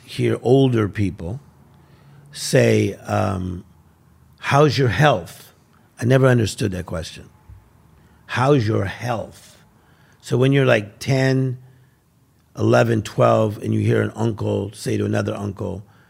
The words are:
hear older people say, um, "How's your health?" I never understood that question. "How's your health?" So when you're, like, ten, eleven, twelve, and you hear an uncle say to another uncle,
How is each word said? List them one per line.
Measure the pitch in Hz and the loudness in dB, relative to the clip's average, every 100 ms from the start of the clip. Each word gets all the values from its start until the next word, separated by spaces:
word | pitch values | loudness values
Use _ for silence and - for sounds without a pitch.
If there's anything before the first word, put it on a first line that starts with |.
hear | - - 123 113 | -12 -4 -2 0
older | - 135 135 117 101 | 4 4 4 2 0
people | 87 98 - 85 131 - _ _ _ _ _ - - - | -2 -4 -4 -10 -12 -14 _ _ _ _ _ -20 -20 -20
say, | - - 139 117 107 104 98 | -12 0 4 4 4 0 -4
um, | - 107 101 95 92 90 - _ _ _ _ _ _ _ | -4 -2 0 -2 -6 -8 -12 _ _ _ _ _ _ _
"How's | - 139 151 117 | 0 2 4 2
your | 131 | 0
health?" | 90 147 113 85 - - _ _ _ _ - | 2 2 2 -4 -18 -20 _ _ _ _ -6
I | |
never | 113 131 131 | 0 4 4
understood | 123 101 - 113 | 4 0 -2 -4
that | 90 90 | -4 -8
question. | 87 78 - - _ - - _ _ _ _ _ _ - | -10 -10 -14 -20 _ -20 -20 _ _ _ _ _ _ -8
"How's | 117 131 147 107 | -2 2 2 2
your | 107 | -2
health?" | 98 - 120 113 - - - - _ _ _ _ _ _ | -4 -6 -6 -6 -8 -16 -20 -20 _ _ _ _ _ _
So | - 123 | -4 0
when | 131 | 2
you're, | 139 131 | 4 4
like, | 120 101 - | 2 0 -8
ten, | - 135 131 131 131 127 - _ _ _ _ _ _ _ _ - | -2 0 2 0 -2 -4 -12 _ _ _ _ _ _ _ _ -2
eleven, | 107 120 117 113 | 2 4 4 0
twelve, | 104 - 120 113 110 104 | -2 0 2 4 0 -2
and | 107 | -4
you | 110 | -2
hear | 107 113 | 0 0
an | 107 104 | 0 -2
uncle | 113 104 107 104 98 | -4 -4 -4 -4 -4
say | 107 - 107 | -8 -6 -4
to | 104 | -2
another | 107 104 | -2 -2
uncle, | 107 101 95 98 95 - _ _ | -4 -8 -8 -10 -10 -14 _ _